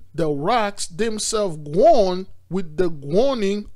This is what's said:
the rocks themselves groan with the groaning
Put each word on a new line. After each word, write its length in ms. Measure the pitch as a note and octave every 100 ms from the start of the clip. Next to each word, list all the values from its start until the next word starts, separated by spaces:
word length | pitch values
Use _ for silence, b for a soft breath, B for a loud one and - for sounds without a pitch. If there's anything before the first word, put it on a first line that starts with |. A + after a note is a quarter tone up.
| - D3
the 140 | D#3+
rocks 580 | C#3+ D#3+ A#3+ G#3 G3+ -
themselves 680 | E3 A3+ G#3+ - A3 G3+ D#3
groan 720 | D3 D#3+ D4 D4+ F#3+ F3+ F#3+ - -
with 280 | F3 F3 D3+
the 120 | F#3
groaning 800 | D#3+ C#3 F3 C4+ B3+ G3 G3+ G#3